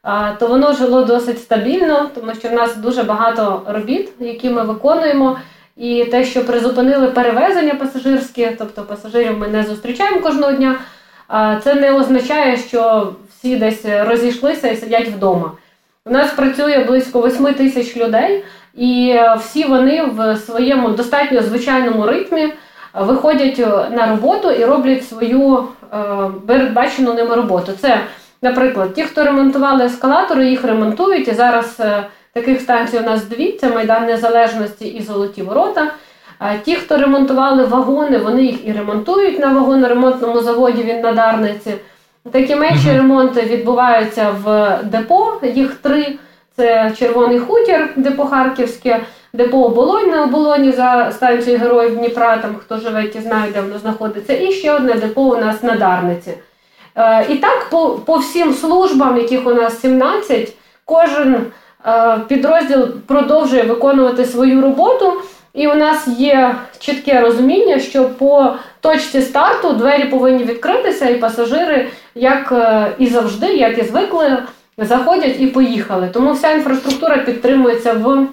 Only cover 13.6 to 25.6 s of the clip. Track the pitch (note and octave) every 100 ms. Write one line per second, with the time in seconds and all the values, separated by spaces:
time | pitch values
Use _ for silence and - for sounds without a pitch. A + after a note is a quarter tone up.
13.6 | G#3+ A3 G#3+ G#3 G#3+ A#3 A#3+ A#3 C#4 D#4+
14.6 | A#3 A3 A3 A#3 A3+ G3 F#3+ F3 E3+ -
15.6 | _ _ _ _ A3 C4 C#4+ D4 C4+ C4
16.6 | D4 C#4+ A#3 C4 B3+ B3 A#3+ B3+ C#4 C#4
17.6 | C4+ B3+ A#3 A#3+ A3+ A3 E4+ G4 - -
18.6 | _ - B3 B3 B3 A#3+ A#3 A3+ A3+ D4+
19.6 | D4+ C4 C4 D#4+ D4 A3 A3 G#3+ - A#3
20.6 | B3+ C4+ A3+ G#3 A#3+ C#4+ C#4+ B3+ G#3 A#3
21.6 | C#4 C4 A#3+ A3 G#3+ D#4+ F#4+ D#4+ D4+ D4+
22.6 | - - - F#3+ G3 B3+ D4+ C#4 C4+ C4
23.6 | A3+ G3+ - A#3+ A3+ G#3+ C4 G4+ F#4 A#3+
24.6 | A#3 C#4 C4 B3+ - A3+ A#3 C4 C#4 B3+